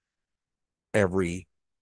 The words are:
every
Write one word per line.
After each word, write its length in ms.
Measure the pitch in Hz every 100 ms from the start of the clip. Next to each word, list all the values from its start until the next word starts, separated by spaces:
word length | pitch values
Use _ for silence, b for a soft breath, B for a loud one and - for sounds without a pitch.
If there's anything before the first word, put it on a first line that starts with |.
| _ _ _ _ _ _ _ _ _ 107
every 520 | 95 92 87 90 - _ _ _